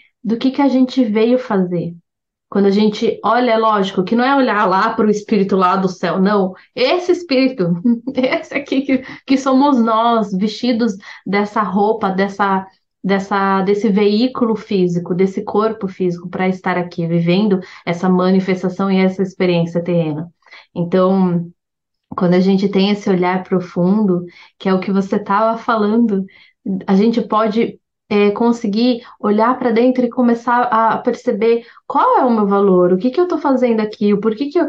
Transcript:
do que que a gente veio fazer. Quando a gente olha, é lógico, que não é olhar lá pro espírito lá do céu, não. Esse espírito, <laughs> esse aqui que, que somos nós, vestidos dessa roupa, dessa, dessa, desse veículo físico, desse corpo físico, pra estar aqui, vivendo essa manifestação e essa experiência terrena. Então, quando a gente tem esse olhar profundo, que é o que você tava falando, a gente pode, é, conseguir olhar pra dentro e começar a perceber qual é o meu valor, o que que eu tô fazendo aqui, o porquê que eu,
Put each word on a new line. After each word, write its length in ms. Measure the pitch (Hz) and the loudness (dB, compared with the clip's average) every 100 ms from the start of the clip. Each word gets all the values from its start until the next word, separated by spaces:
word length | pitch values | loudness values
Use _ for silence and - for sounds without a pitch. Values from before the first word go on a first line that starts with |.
| _ _ | _ _
do 160 | 190 233 | -4 -2
que 140 | 262 | -2
que 100 | 262 | 0
a 60 | 277 | 0
gente 340 | 254 254 262 226 | 2 2 2 0
veio 340 | 214 233 254 | 2 2 2
fazer. 560 | - 196 180 175 170 175 _ _ _ _ _ 202 | 0 -2 0 -2 -6 -10 _ _ _ _ _ 0
Quando 120 | 196 | 2
a 40 | |
gente 480 | 202 214 - 226 - | 4 2 0 -4 -2
olha, 300 | 208 240 247 | 0 0 2
é 60 | 220 | 2
lógico, 440 | 220 208 190 190 | 2 0 0 -2
que 140 | 180 233 | 0 0
não 80 | |
é 100 | 254 | 2
olhar 320 | 277 254 208 202 | 2 2 0 0
lá 280 | 190 226 | 0 0
pro 180 | - 214 | 0 0
espírito 460 | 202 - 208 190 190 | 0 0 0 2 2
lá 180 | 180 190 | 2 2
do 140 | 185 | -2
céu, 320 | - 175 180 | -2 -4 0
não. 320 | 190 208 190 - _ | 2 2 -2 -6 _
Esse 380 | 240 262 359 - | -4 0 0 0
espírito, 600 | 339 - 262 262 - 170 170 240 233 | -2 0 2 2 0 -2 0 0 -2
<laughs> 200 | - 254 | -2 -2
esse 400 | 254 320 - - | -2 -2 -4 -8
aqui 240 | - 269 | -2 -2
que, 240 | 277 254 - - - | 0 -2 -2 -14 -2
que 100 | 262 | 0
somos 400 | 269 262 285 247 | 2 4 4 4
nós, 540 | 226 220 233 226 202 | 2 2 2 0 0
vestidos 640 | 185 214 - 240 226 233 190 - - - | -2 -4 -2 -2 0 0 -4 -12 -16 -4
dessa 360 | 202 202 226 | -2 -2 -2
roupa, 480 | 190 190 202 233 196 | -2 0 0 0 -2
dessa, 560 | 185 196 196 196 190 190 _ _ _ | 0 -2 0 -2 -2 -4 _ _ _
dessa, 580 | 190 196 196 196 196 196 | -2 -2 -2 -2 0 0
desse 260 | 185 202 220 | 0 0 2
veículo 680 | 196 208 208 254 - 226 214 | 2 2 2 0 0 -2 -2
físico, 580 | - 196 175 170 170 | -2 0 0 0 -4
desse 300 | 175 190 220 | 0 0 -2
corpo 420 | - 208 220 214 190 | -4 -2 -2 -4 -8
físico, 400 | - 180 170 180 | -4 -4 -4 -10
pra 180 | 175 185 | -4 -4
estar 300 | 185 185 180 | -2 -4 -4
aqui, 280 | 175 - 165 | -4 -6 -2
vivendo 540 | 170 170 185 214 190 - - 170 | 0 2 2 2 0 -4 -14 -8
essa 220 | 170 185 | -2 0
manifestação 840 | 180 185 190 190 180 190 185 196 | 2 4 2 0 -2 -4 -4 0
e 120 | 190 | 2
essa 200 | 185 185 | 2 0
experiência 640 | 185 - 180 170 170 170 | -6 -2 0 0 0 -4
terrena. 480 | 170 170 156 151 170 _ _ - _ | -2 -2 -2 -6 -10 _ _ -20 _
Então, 800 | 180 170 185 185 190 180 175 175 _ _ _ _ _ - - | -8 -2 0 2 2 2 0 -6 _ _ _ _ _ -12 -2
quando 200 | 175 180 | 2 2
a 40 | |
gente 300 | 190 190 196 | 4 2 0
tem 200 | 196 196 | 0 0
esse 200 | 202 208 | 0 0
olhar 340 | 180 180 185 | 0 0 -2
profundo, 800 | 185 185 180 180 180 214 202 175 175 - - _ | -2 -4 -2 -2 0 2 2 0 -4 -18 -20 _
que 120 | 190 | -2
é 40 | |
o 60 | 190 | -2
que 140 | 202 | 0
você 260 | 196 190 202 | -2 -2 -4
tava 380 | 202 202 226 226 | -2 0 0 -2
falando, 640 | - 226 208 233 226 196 190 _ _ _ 202 185 - | -4 -2 0 0 0 -2 -6 _ _ _ -8 -8 0
a 80 | 190 | 2
gente 260 | 226 226 | 4 0
pode, 560 | - 214 220 220 - - _ _ - | -2 -2 0 -2 -4 -6 _ _ -4
é, 220 | 208 208 | 2 2
conseguir 720 | 202 233 233 208 208 247 240 - - | 2 0 0 -2 0 0 -2 -6 -6
olhar 380 | 214 208 233 254 | -2 2 0 0
pra 140 | 247 | 0
dentro 340 | 220 254 254 240 | 2 2 2 -2
e 40 | |
começar 540 | 254 240 233 - 240 | 0 0 0 0 0
a 340 | 240 220 226 220 | 0 0 0 0
perceber 680 | 247 233 247 202 226 233 - - - | -4 -4 -4 0 0 0 -2 -20 -4
qual 300 | 285 494 466 | 0 2 2
é 40 | |
o 80 | 254 | 2
meu 160 | 226 196 | 2 2
valor, 460 | 202 202 180 180 | 2 4 4 4
o 40 | 185 | 2
que 120 | 254 | 0
que 100 | 302 | 0
eu 80 | 359 | 0
tô 100 | 330 | 0
fazendo 440 | 294 254 247 220 | 0 0 0 0
aqui, 320 | 214 - 208 | -2 -2 0
o 80 | 202 | 0
porquê 260 | 220 214 285 | 0 -4 -2
que 120 | |
eu, 80 | 349 | -2